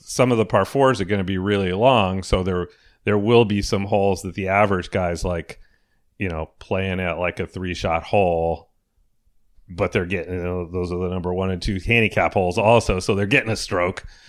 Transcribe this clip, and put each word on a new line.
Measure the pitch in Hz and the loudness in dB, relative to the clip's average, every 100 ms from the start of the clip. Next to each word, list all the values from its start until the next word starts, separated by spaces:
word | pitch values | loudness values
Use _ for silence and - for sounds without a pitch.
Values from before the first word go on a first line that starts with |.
some | - - 127 | -6 0 2
of | 117 | 2
the | |
par | 104 104 98 | 2 2 2
fours | 139 131 110 | 4 4 2
are | 92 | 0
gonna | 101 | -2
be | 92 95 | -2 -2
really | 98 101 92 | 0 0 0
long, | 92 127 120 95 95 | 2 4 4 2 -2
so | - 95 | -2 -2
there, | 92 90 87 _ _ _ | 0 -2 -4 _ _ _
there | - 104 | -2 0
will | 104 120 107 | 4 4 4
be | 101 | 2
some | - 98 101 | -2 -2 0
holes | 104 98 92 | 2 2 0
that | 95 | -4
the | 101 95 | -6 0
average | 98 104 92 - | 2 4 0 -2
guy's, | 98 87 87 | -2 -2 -2
like, | 92 85 - - - _ _ _ _ - | -4 -4 -8 -16 -20 _ _ _ _ -8
you | 92 | -6
know, | 80 80 - | -6 -10 -12
playing | - 95 95 92 | -6 -4 -2 -2
at, | 87 82 | -4 -2
like, | 87 - | -4 -4
a | 87 | -8
three-shot | 92 90 85 90 82 | -8 -8 -4 -2 -2
hole, | - 104 92 82 82 82 - _ _ _ _ _ _ _ _ _ - | 0 0 2 0 -2 -4 -10 _ _ _ _ _ _ _ _ _ -14
but | 87 92 | -4 -2
they're | 104 | -2
getting, | 87 92 80 | -2 -4 -4
you | 90 | -6
know, | 87 90 82 | -4 -6 -6
those | 90 87 | -6 -4
are | 90 | -4
the | 90 | -4
number | 92 90 | -4 -4
one | 92 95 | -2 -2
and | 90 | -2
two | - 95 107 | -4 -4 0
handicap | 117 110 101 85 | 2 2 2 0
holes | 104 90 90 | 2 0 2
also, | 104 120 - 92 | 4 6 4 0
so | - | 0
they're | 98 | 0
getting | 101 135 113 | 2 0 0
a | 104 | -4
stroke. | - 92 90 - - - | -4 -2 -2 -4 -12 -20